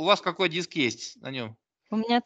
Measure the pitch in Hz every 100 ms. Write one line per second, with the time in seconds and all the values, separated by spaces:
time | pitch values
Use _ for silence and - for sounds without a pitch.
0 | 165 202 185 170 185 165 170 165 123 -
1 | - - 131 135 113 113 _ _ _ 214
2 | 226 240